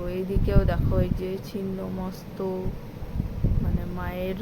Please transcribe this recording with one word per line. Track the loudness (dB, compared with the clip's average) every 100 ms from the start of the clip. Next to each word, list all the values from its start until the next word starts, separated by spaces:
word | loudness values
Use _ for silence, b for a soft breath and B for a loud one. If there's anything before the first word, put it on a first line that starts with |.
| -4 -2
এইদিকেও | 0 2 6 8 6
দেখো | 4 4 4
এই | 4 2
যে | -2 -4 -6
ছিন্ন | -6 -4 -4 -6 -6
মস্ত | -6 -8 -10 -6 -4 -4 -4 -6 -10 -10 -8 -4 -4 -2 0 2
মানে | 2 0 -2 -6
মায়ের | -6 -4 -4 -2